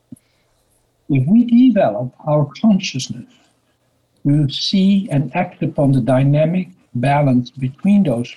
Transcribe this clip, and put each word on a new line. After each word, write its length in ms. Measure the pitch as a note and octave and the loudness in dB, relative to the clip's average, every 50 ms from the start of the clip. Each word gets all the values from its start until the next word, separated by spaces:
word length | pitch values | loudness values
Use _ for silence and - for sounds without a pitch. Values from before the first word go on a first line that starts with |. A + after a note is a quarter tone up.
| _ _ - - _ _ _ _ _ _ _ _ _ _ _ _ _ _ _ _ _ - | _ _ -20 -20 _ _ _ _ _ _ _ _ _ _ _ _ _ _ _ _ _ -4
If 180 | D3+ C3+ B2+ D3 | -2 -2 0 2
we 160 | G3+ A#3+ A#3 | 2 2 2
develop 680 | A#3+ A#3 A#3+ B3+ C4 G#3 G3 E3+ A#2+ G2+ G#2 B2+ B2+ - _ - | 4 4 4 4 4 4 2 0 0 -2 -4 -8 -10 -12 _ -6
our 240 | D#3 D3+ D3+ C#3+ - - - | -2 -2 -2 -2 -4 -4 -2
consciousness 720 | - A3+ G#3 F3+ - - - C#3 - - G#2+ B2 - - _ _ _ _ _ _ _ _ _ _ _ _ _ _ _ _ _ _ - | 0 0 2 0 -2 -6 -8 -10 -10 -10 -12 -14 -16 -18 _ _ _ _ _ _ _ _ _ _ _ _ _ _ _ _ _ _ -2
to 240 | D3 C#3+ D3+ D3+ C3 | 0 0 0 0 -2
see 580 | - - - - - G3 F#3+ G3 G3+ G3 G3 - | -4 -6 -6 -2 0 2 2 2 2 2 0 -2
and 240 | D3+ C#3 D#3 - - | -2 -2 -2 -2 -4
act 260 | F3 F3+ F3 - - | -4 -4 -6 -6 -6
upon 300 | E3+ D3 - - D3 C3 | -6 -6 -2 0 0 2
the 100 | C3+ C3 | 2 2
dynamic 680 | A2+ A2 C3 C3 C#3 C#3+ C#3+ D3+ D#3 D#3+ F3 F#3 F3+ - - _ _ _ - | 2 2 2 2 2 2 2 2 2 0 0 -2 -4 -6 -10 _ _ _ -8
balance 560 | B2 A#2+ C3+ C#3+ D3 D3 C3+ B2+ B2 B2 - | -4 -2 0 0 2 2 2 2 0 0 -2
between 520 | - C3 C3+ C3 - - - G3 G#3 G3+ F#3+ | -6 -8 -8 -8 -8 -4 0 2 4 4 4
those 300 | D3+ A#2+ A#2+ B2 - - | 2 0 -2 -6 -8 -12